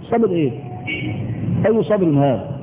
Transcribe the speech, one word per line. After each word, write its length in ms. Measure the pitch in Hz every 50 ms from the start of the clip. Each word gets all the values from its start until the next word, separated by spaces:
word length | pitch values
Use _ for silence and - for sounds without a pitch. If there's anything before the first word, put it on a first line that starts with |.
| - -
صابر 180 | 226 233 233 202
إيه؟ 220 | 180 170 151 131 - - - - - - - - - - - - - - - - - - - - - - -
أي 180 | 220 226 220 -
صابر 220 | - 214 202 185
هذا؟ 520 | 165 143 139 143 143 123 98 - - - -